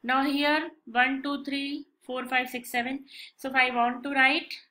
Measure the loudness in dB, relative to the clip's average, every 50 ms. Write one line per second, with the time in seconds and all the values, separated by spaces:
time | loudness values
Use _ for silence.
0 | 0 2 2 2 2 2 2 2 4 4 4 2 0 -2 -10 _ _ -2 2 4
1 | 4 4 2 -2 -4 -4 -4 -4 -4 -4 -4 -4 -4 -4 -6 -8 -10 _ _ _
2 | _ -8 -8 -6 -4 0 0 0 0 0 -6 -10 -10 -4 -2 -2 -2 -2 -6 -8
3 | -10 _ -18 -18 -18 -20 _ _ -8 -2 2 2 2 4 4 2 2 2 0 -2
4 | -6 -2 2 4 4 4 4 2 -2 -6 -16 -18 -18 _